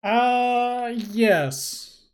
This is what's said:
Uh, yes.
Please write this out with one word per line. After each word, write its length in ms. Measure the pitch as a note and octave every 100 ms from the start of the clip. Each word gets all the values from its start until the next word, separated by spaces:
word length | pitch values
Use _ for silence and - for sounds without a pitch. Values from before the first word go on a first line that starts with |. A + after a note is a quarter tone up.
| G3+
Uh, 880 | A3+ B3 B3 B3 B3 B3 B3 A#3+ A#3
yes. 1080 | A3 G#3 A3+ F3+ C#3 C3+ - - - - _